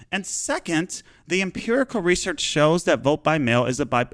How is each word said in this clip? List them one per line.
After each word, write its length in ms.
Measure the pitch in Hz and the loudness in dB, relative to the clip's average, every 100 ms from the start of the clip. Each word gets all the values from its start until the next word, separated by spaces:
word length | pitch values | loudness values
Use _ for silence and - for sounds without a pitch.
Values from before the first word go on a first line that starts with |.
| - | -8
And 140 | 190 185 | -8 -6
second, 800 | - - 311 - 160 185 - - - - | -6 -4 -4 -2 -2 -2 -8 -16 -16 -2
the 160 | 180 | 0
empirical 580 | 190 - - 240 262 226 | 0 -4 0 0 0 0
research 380 | 175 180 190 160 | 2 0 0 -4
shows 460 | - 151 151 165 - | -2 2 2 2 2
that 160 | 135 | 2
vote 220 | 143 151 | 2 2
by 140 | - 156 | 2 2
mail 300 | 120 120 123 | 2 2 2
is 120 | 127 | -2
a 60 | 123 | 0
bi-, 220 | 123 123 | 0 -2